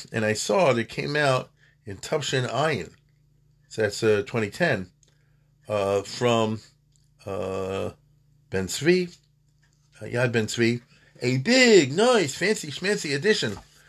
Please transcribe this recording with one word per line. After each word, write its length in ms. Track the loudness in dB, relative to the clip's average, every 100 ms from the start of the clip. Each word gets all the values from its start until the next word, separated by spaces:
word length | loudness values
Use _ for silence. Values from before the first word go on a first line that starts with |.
| -8
And 120 | -2
I 80 | -2
saw 400 | -2 0 2 2
that 80 | 2
it 80 | -2
came 280 | -6 -4 0
out 340 | 2 0 -4 _ _ _ -16
in 100 | -14
Tufshin 520 | -6 -4 -2 -2 -2
Ayin. 400 | -2 -2 -2 -6 _ _ _ _ _ _ _ _
So 140 | -2
that's, 200 | -2 0
uh, 220 | 2 2 0
twenty 240 | -4 -4
ten, 400 | -2 -2 -2 -6 _ _ _ _ _ _ _ -6
uh, 340 | -2 0 0
from, 580 | -2 -2 2 2 2 -2 -10 _ _ _ _ _
uh, 640 | -10 -6 -6 -6 -6 -4 -6 -10 _ _ _ _ _
Ben 160 | -4 -4
Tzvi, 500 | -2 2 2 0 -10 _ _ _ _ _ _ _ _
uh, 40 | -6
Yad 260 | -2 0
Ben 140 | 0 -2
Tzvi, 360 | 0 0 0 -8 _ _ -6
a 160 | -2 0
big, 540 | 2 4 8 8 6
nice, 420 | 2 4 4 0
fancy 380 | -2 -2 -2 -6
schmancy 420 | -6 -4 -4 -4
edition. 420 | -2 0 0 -2 -6 -14 _